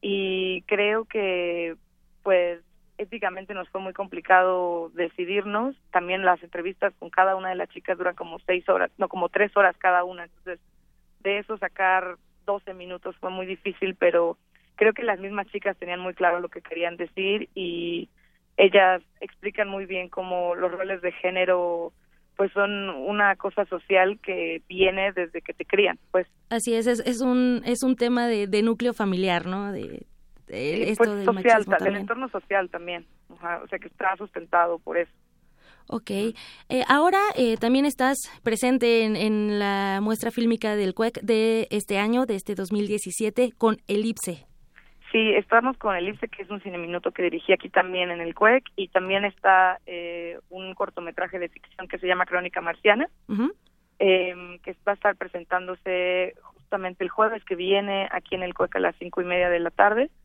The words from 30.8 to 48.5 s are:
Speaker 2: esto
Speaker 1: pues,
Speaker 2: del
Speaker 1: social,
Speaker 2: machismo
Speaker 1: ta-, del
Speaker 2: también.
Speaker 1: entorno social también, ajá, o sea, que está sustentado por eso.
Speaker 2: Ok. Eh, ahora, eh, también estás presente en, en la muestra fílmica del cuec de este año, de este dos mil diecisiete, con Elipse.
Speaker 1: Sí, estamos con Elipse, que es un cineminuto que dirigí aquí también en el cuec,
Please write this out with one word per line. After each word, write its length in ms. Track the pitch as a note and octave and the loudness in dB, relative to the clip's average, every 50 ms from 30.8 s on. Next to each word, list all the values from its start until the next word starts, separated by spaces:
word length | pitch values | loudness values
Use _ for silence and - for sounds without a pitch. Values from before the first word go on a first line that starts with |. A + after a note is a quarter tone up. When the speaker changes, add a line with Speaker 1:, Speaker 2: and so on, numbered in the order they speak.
| A3+ - | 0 -2
Speaker 2:
esto 140 | G#3+ G#3+ A#3 | 2 2 2
Speaker 1:
pues, 120 | A3 G#3 G3+ | 2 2 0
Speaker 2:
del 80 | G3 | 0
Speaker 1:
social, 100 | F#3+ A3+ | 0 0
Speaker 2:
machismo 360 | F#3+ F#3 A#3+ A#3 A3 G#3 F#3+ | 2 6 6 6 6 4 2
Speaker 1:
ta-, 60 | G3 - | 0 2
del 0 | - | 2
Speaker 2:
también. 160 | G3 G3+ G3+ | 0 -2 -2
Speaker 1:
entorno 280 | G3 G3+ A#3 A#3+ C4 B3 | -4 -6 -6 -6 -6 -8
social 400 | - G3 - - G3 G3 F#3+ F3+ | -8 -10 -6 -2 -2 -2 -2 -2
también, 340 | - E3+ E3+ F3 F3 E3+ E3 _ _ _ _ _ F3 | -8 -12 -10 -8 -10 -10 -12 _ _ _ _ _ -20
ajá, 260 | E3+ - E3 F3 E3+ - | -12 -8 -8 -8 -8 -8
o 40 | - | -10
sea, 100 | - F#3 | -10 -10
que 100 | F#3 E3+ | -10 -12
está 280 | _ _ - F#3+ F#3+ F3+ | _ _ -2 -2 -2 -2
sustentado 600 | G#3 G3+ _ F3 E3 - - F3 F3 E3+ E3+ E3 | -8 -12 _ -12 -10 0 2 4 4 4 2 -4
por 180 | _ - D#3+ E3+ | _ -4 -2 -2
eso. 140 | E3+ - _ _ _ _ _ _ _ _ _ _ _ - - _ - - | -2 -4 _ _ _ _ _ _ _ _ _ _ _ -20 -20 _ -14 -8
Speaker 2:
Ok. 240 | - A3+ - - | -8 -8 -6 -6
Eh, 720 | G#3 G3 G#3 A#3 A3+ - - - - - - _ - B3+ - - | -4 -4 -4 -4 -6 -8 -16 -20 -20 -20 -10 _ -2 -2 4 4
ahora, 320 | B3+ D4 D#4 F4+ F#4+ F#4+ G4+ G#4+ - | 4 6 6 6 4 4 2 2 2
eh, 220 | - B3+ A#3 A3 A3 | 2 2 2 2 2
también 280 | - A#3 B3+ C4+ C#4 | 2 2 4 4 4
estás 320 | D4 C4 - B3+ C4 C#4 - - - - - - | 2 2 2 2 2 2 0 -4 -12 -14 -6 -2
presente 600 | A#3+ A3+ - - B3 B3+ B3+ A#3+ A#3 A#3 A3+ A3 | -2 0 2 2 2 2 4 4 4 4 4 4
en, 120 | A3 G#3+ | 2 0
en 440 | F3+ G3+ G#3+ G#3+ G#3+ G#3 G#3 G#3 G#3 | 0 0 0 2 2 0 0 0 0
la 400 | G3+ G3+ G3 G3 G3 G3 G3 G3 | 0 0 0 0 0 0 0 0
muestra 280 | G#3 G#3+ A3 A3 - A#3+ | 0 0 0 0 -2 -4
fílmica 460 | A3+ - A#3 A3+ A#3 A3+ - A3 G#3+ | -2 0 2 2 2 0 0 -2 0
del 180 | G#3 G3+ F#3+ F3+ | 0 0 0 0
cuec 260 | - A3+ A#3 A#3 - | 0 -2 -2 -2 -4
de 460 | - G#3 A#3 A3 A3 A3+ A3+ A3+ A3 - | 0 2 2 4 4 2 2 2 0 0
este 260 | - G#3 G3+ - G#3 G3 | -2 -4 -2 -2 -2 0
año, 280 | G3+ G#3+ A#3 B3 C4 | 0 2 2 0 2
de 100 | C4+ G#3+ | 0 -2
este 180 | G3 - - G#3 | -4 -4 -6 -6
dos 180 | F#3 F#3+ F3 | -6 -4 -2
mil 160 | G#3 G#3 G#3 G3 | -2 -2 0 0
diecisiete, 640 | G#3 G3+ - F#3+ F3 - A3 G#3+ G#3 - B3 A#3+ - _ | -2 -4 -4 -6 -4 -2 -2 -2 2 0 0 0 0 _
con 200 | A3+ A3 G#3+ G#3 _ - | 2 2 2 0 _ -2
Elipse. 580 | G3+ G3+ G#3+ A3+ A3 - - - F3 D3 - _ - - - - _ - _ - - - - - | -2 0 0 -2 -4 -4 -6 -8 -8 -10 -14 _ -20 -20 -20 -20 _ -20 _ -20 -20 -20 -20 -2
Speaker 1:
Sí, 220 | - A3 A3 A3 G3+ | 0 2 2 4 2
estamos 420 | G3+ G3+ _ - A3+ A#3 C4 C4 - | 2 2 _ 2 4 4 2 -4 -2
con 160 | - G#3+ G3 F3+ | -2 -2 -2 -2
Elipse, 320 | F3 F#3+ G#3+ G#3 - A3 | -2 -6 -6 -8 -10 -10
que 140 | - - G3 | -10 -14 -12
es 60 | F3+ | -10
un 120 | G#3 G3+ | -12 -10
cineminuto 500 | - G3+ F3+ F3 E3+ E3+ F3 F3 - F#3 | -10 -10 -10 -8 -8 -6 -8 -4 -4 -6
que 120 | - - F3+ | -4 0 -2
dirigí 280 | F3 E3 E3+ - - | -2 -2 -4 2 2
aquí 180 | F#3+ - - F#3 | 2 2 2 0
también 420 | - F#3+ F3+ F#3 F3+ F#3 F3+ F3+ | 2 2 2 2 0 -4 -2 -2
en 100 | F3 E3+ | -4 -6
el 120 | E3+ E3+ E3 | -6 -8 -2
cuec, 300 | - G#3 G#3+ | 4 4 6